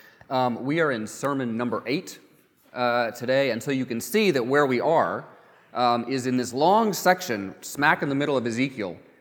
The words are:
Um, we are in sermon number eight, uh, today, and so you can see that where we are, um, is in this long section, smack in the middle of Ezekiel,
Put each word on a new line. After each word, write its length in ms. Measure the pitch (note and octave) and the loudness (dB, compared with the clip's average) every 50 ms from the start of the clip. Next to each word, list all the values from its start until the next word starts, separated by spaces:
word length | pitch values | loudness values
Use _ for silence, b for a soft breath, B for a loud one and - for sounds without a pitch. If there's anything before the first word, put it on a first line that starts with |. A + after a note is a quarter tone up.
| B B B B B B C3+ | B B B B B B -2
Um, 320 | C3 B2+ B2+ A#2+ G#2+ A2 | 0 0 0 -2 -2 -4
we 160 | C3 D3 E3 | -4 0 0
are 100 | E3 D3+ | 0 0
in 160 | C3 A2+ G#2+ | 0 -2 -6
sermon 520 | G#2 - - - C#3 C#3+ C3+ C3 A#2+ A2+ A2+ | -8 -10 -6 -4 -4 -2 -2 -4 -4 -4 -4
number 240 | B2 B2 A2+ G#2 - | -2 -2 -4 -4 -4
eight, 340 | A2 C3+ F3 F#3 - - - - _ _ _ _ _ _ _ _ _ _ | -2 -4 -4 -4 -8 -16 -20 -20 _ _ _ _ _ _ _ _ _ _
uh, 380 | B2 B2 A#2+ A#2+ A#2+ A#2+ A2+ | -2 -2 0 2 0 0 -2
today, 400 | A2+ - B2 A#2+ C3 C3+ C#3 C3+ | -4 -6 -2 0 2 2 2 2
and 120 | A2+ A2+ A#2 | 0 -2 -2
so 80 | C#3+ | -2
you 140 | C#3 C3 B2+ | -2 -2 -2
can 160 | - B2 A#2 | -4 -4 -6
see 300 | - - - G#3+ A3 G3 | -6 -2 0 2 4 4
that 160 | D#3+ C3+ A2+ | 4 2 2
where 180 | A#2+ C3+ D3 D3 | 2 4 4 4
we 160 | C3+ C3 A#2+ | 4 2 2
are, 460 | G2 C#3+ E3 D#3 A2 E2+ F#2 A2+ D3+ - B B B B B B B B B | 2 2 4 4 2 2 0 -4 -8 -12 B B B B B B B B B
um, 320 | - B2 B2 A#2+ A#2+ A#2 - | 0 2 2 2 2 0 -2
is 180 | C3+ C3+ A#2+ | -4 -4 -2
in 120 | B2+ B2+ B2+ | 0 0 0
this 160 | B2 A2 A#2 | -2 -2 -2
long 400 | C3 D3 E3+ G3 A3 A3+ G#3+ F#3 | 2 4 4 6 4 4 2 -2
section, 600 | - - F#3 F#3 F3+ - - A#2+ G#2 G2 G2 F2+ - | 0 4 2 2 2 2 -4 -4 -4 -4 -8 -10 -14
smack 420 | - - - - C#3+ D3+ E3+ F3 - | -14 -14 -6 0 2 2 2 2 0
in 60 | D3 | -2
the 60 | C#3 | 0
middle 240 | C#3 C#3+ D3 C#3+ C3 | 0 0 0 0 0
of 80 | A2+ | 0
Ezekiel, 500 | A#2+ A2+ A#2 C3 C3+ B2 B2+ G2+ F#2 E2 - - b b b | -2 -2 0 -2 -2 -2 -6 -8 -8 -8 -12 -16 b b b